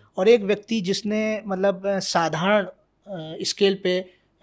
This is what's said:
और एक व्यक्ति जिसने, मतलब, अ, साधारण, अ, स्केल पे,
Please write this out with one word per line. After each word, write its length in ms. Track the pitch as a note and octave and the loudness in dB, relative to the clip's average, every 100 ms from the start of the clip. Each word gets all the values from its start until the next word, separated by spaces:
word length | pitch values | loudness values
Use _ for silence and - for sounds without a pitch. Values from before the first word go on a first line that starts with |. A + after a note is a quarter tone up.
| _ - | _ 0
और 100 | G3 | 6
एक 160 | A#3+ | 6
व्यक्ति 380 | G3 G3+ - A3+ | 4 -2 -2 -2
जिसने, 640 | F3+ G3 G#3 G#3+ G#3+ G#3+ G#3+ | -2 -2 -2 -2 -2 -4 -4
मतलब, 400 | F#3+ G3 F#3+ G3 | -2 0 0 -2
अ, 120 | G3 | -2
साधारण, 680 | F#3+ F3 E3 D#3 F#3 G#3 F#3 | -2 0 0 0 2 2 0
अ, 720 | - _ _ - F3+ D#3 E3+ | -8 _ _ -16 -12 -12 -8
स्केल 380 | F#3+ - G3 G3 | -6 0 0 2
पे, 280 | F#3 F3+ F#3 _ _ _ | -2 -2 -4 _ _ _